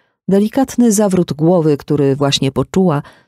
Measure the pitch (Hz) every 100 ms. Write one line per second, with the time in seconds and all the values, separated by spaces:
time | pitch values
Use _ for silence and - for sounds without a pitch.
0 | _ _ - 196 214 285 262 - 240 208
1 | 214 180 170 143 165 185 156 143 - 147
2 | 139 135 139 131 135 127 139 190 185 147
3 | - -